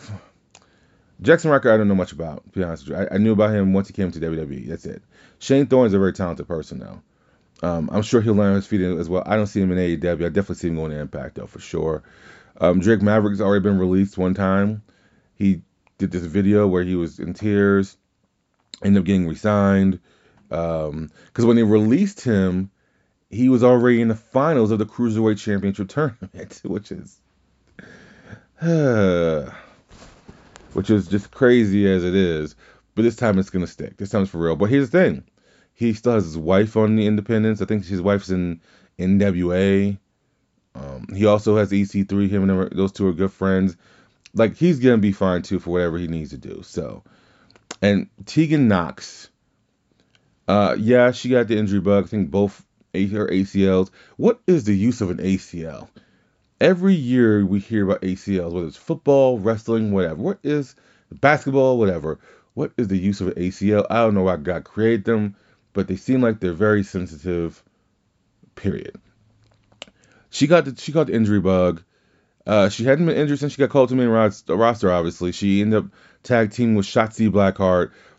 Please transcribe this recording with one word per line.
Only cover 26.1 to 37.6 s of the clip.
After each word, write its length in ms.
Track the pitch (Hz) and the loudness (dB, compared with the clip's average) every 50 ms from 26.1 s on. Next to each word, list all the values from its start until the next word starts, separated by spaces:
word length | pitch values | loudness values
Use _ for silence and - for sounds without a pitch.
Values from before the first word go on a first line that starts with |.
| 113 - 95 - _ 95 95 - - - - | -6 -10 -18 -18 _ -18 -18 -18 -20 -14 -10
which 300 | - - - - - - | -8 -8 -8 -8 -12 -16
is, 260 | - - 196 _ _ _ _ _ _ _ _ _ _ _ _ _ - - - - - - - - - _ - - - _ _ _ - | -16 -16 -20 _ _ _ _ _ _ _ _ _ _ _ _ _ -20 -20 -20 -20 -20 -20 -20 -20 -20 _ -20 -20 -20 _ _ _ -6
<sighs> 920 | 160 165 165 156 147 131 117 107 98 92 87 87 85 82 78 73 67 - - - - - _ _ _ _ - - - - - _ _ - - - - - _ - - - - | -2 0 0 2 2 2 2 2 2 2 2 2 0 0 0 -2 -4 -8 -16 -20 -20 -20 _ _ _ _ -20 -20 -20 -20 -20 _ _ -20 -20 -20 -20 -20 _ -20 -20 -10 -8
which 160 | - 95 - | -6 0 2
is 180 | 110 104 85 82 | 2 2 2 0
just 220 | 98 101 - - | -4 -4 -4 -6
crazy 600 | - - 131 123 123 123 110 98 95 101 101 98 | -4 2 4 4 6 4 4 2 2 2 2 2
as 140 | 95 90 87 | 2 2 0
it 100 | 90 90 | 0 0
is. 400 | 98 92 87 82 78 78 73 - _ _ - _ _ _ _ - | 2 2 2 0 -4 -6 -8 -12 _ _ -20 _ _ _ _ -4
But 80 | 107 113 | 0 0
this 140 | 117 110 | 0 0
time 220 | - 123 110 98 95 | 0 -2 0 2 0
it's 100 | 95 - | 0 -2
gonna 180 | - 90 87 | -4 -6 -6
stick. 300 | 82 - - 73 - - | -6 -8 -12 -14 -14 -12
This 140 | - 101 98 | -12 -12 -6
time 120 | - 104 98 | -2 -2 -2
it's 80 | 95 | -2
for 80 | - 82 | -4 -4
real. 180 | 82 82 82 | -2 -2 0
But 120 | 76 101 107 | 0 0 0
here's 220 | 135 139 139 113 | 2 0 0 2
the 80 | 139 180 | 2 2
thing. 260 | 180 120 76 67 - _ _ _ _ _ _ _ _ _ _ | 2 2 0 -4 -10 _ _ _ _ _ _ _ _ _ _
He 220 | - 117 117 104 | -4 -2 -2 -2
still 180 | - - 120 117 | 0 0 0 0
has 120 | 107 90 | 0 0
his 120 | 80 78 | -2 -6
wife 400 | 82 76 82 95 98 110 107 - | -6 -2 2 2 2 2 2 0
on 200 | 110 110 107 110 | 0 2 2 2
the 100 | 110 104 | 2 2
Independents. 560 | 104 107 104 101 - 113 107 110 110 107 104 | 0 0 -2 -2 -2 -2 0 0 0 -2 -2